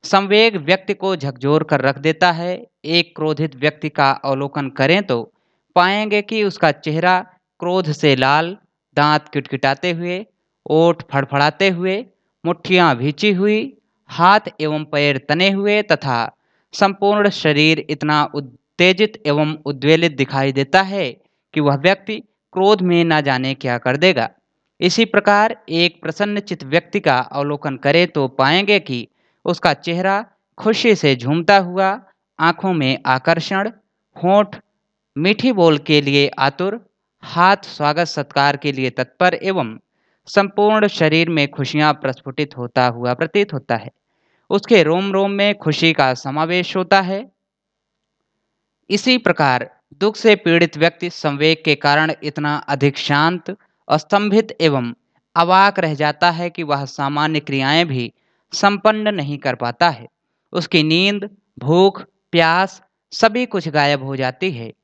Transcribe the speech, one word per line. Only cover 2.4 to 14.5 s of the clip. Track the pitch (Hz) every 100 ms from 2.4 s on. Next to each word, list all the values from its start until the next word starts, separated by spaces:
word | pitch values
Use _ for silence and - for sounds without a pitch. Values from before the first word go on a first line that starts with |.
| 175 180 - _ 147
एक | 170 170 -
क्रोधित | 156 151 156 135
व्यक्ति | 143 151 156
का | - 139
अवलोकन | 135 135 135 139 147 135
करें | - 135 180
तो | 202 120 113 _ _ _ _ -
पाएंगे | 180 202 214 208
कि | 208 220
उसका | 202 - 160
चेहरा | 147 - 151 180 185 - _ _ _
क्रोध | 175 185 160
से | 151 151 131
लाल, | 131 147 170 196 _ _ _ -
दांत | 147 151 -
किटकिटाते | 147 135 135 135 139 180
हुए, | 165 175 180 220 _ _ _ -
ओठ | 156 170 165 -
फड़फड़ाते | 139 135 139 147 156 196
हुए, | 175 185 196 254 _ _ _
मुट्ठियां | 165 175 - 180 170 123
भींची | 135 147 208
हुई, | 185 202 214 262 - _ _ _
हाथ | - 175 208 175